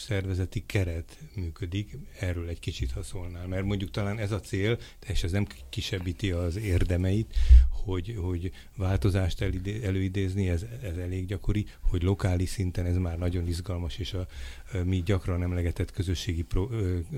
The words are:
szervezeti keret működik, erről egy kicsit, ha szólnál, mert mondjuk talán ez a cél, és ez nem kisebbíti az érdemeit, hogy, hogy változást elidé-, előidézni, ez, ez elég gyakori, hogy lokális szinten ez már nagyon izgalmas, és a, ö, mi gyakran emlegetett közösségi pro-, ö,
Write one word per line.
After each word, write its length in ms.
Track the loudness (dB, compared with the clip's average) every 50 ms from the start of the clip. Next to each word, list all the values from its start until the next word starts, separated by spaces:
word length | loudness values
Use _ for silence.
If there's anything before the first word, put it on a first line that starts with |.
| -6
szervezeti 580 | -4 -2 -2 -2 -2 -2 -2 -2 -2 -4 -8 -8
keret 520 | -2 0 0 0 0 -2 -6 -8 -10 -14 -18 -18 -12 -8
működik, 640 | -6 -6 -6 -6 -6 -8 -4 -4 -4 -4 -6 -10 -14 -14 -14 -10 -6
erről 300 | -4 -2 -2 -2 -4 -6
egy 100 | -6 -6
kicsit, 340 | -6 -6 -4 -2 -4 -4
ha 100 | -4 -4
szólnál, 440 | -6 -8 -8 -8 -8 -8 -8 -8 -6
mert 180 | -4 -2 -2 0
mondjuk 260 | 0 0 0 -2 -2
talán 280 | -2 -2 -2 -2 -2 -2
ez 140 | -2 -2
a 80 | -2 -4
cél, 380 | -4 -2 -2 0 2 2 0 0 -4 -12 -18 -16 -8
és 160 | 0 0 0
ez 80 | 2 2
nem 160 | 2 0 0 0 -4 -12 -16 -8
kisebbíti 600 | -8 -6 -4 -4 -4 -4 -2 -4 -4 -2 -2 0
az 260 | 0 0 0 0 -2
érdemeit, 800 | -2 0 2 4 4 4 4 2 2 2 2 2 0 0 0 2 2 10 12 12 12 12 10
hogy, 460 | 4 0 -2 -2 -2 -2 -4 -4 -6 -4
hogy 340 | -4 -2 -2 -2 -4 -6 -8 -8 -16 -16 -6
változást 640 | -2 0 2 2 4 4 4 4 4 2 2 0 0
elidé-, 440 | -2 -2 -2 -2 -4 -4 -6 -4 -2
előidézni, 640 | 0 0 0 0 0 0 0 -2 0 0 0 2 2
ez, 160 | 0 0 -2 -6 -10 -10
ez 140 | -8 -6 -6
elég 300 | -6 -4 -4 -4 -4 -4
gyakori, 400 | -4 -6 -2 0 0 0 0 0 -4 -8 0
hogy 220 | 0 2 2 4
lokális 460 | 4 2 2 2 2 2 2 2 0 -2
szinten 380 | -2 -2 -2 -2 0 0 0
ez 100 | 2 2
már 220 | 2 0 0 -2 -2
nagyon 300 | -2 -2 0 0 -2 -2
izgalmas, 500 | -2 -4 -4 -4 -4 -4 -4 -6 -6 -6
és 140 | -6 -6
a, 140 | -4 -6 -6 -6 -8 -10 -10 -10 -12 -14 -12 -6
ö, 100 | -4 -2
mi 200 | 0 2 2 2
gyakran 400 | 2 2 0 0 2 0 -2 0
emlegetett 500 | 0 0 0 0 0 0 0 -2 -4 -4
közösségi 500 | -2 -4 -2 -2 -2 -2 -2 -4 -2 -2
pro-, 280 | -2 0 0 0 0 0
ö, 280 | -2 -2 0 0 0 -2 -4 -4 -6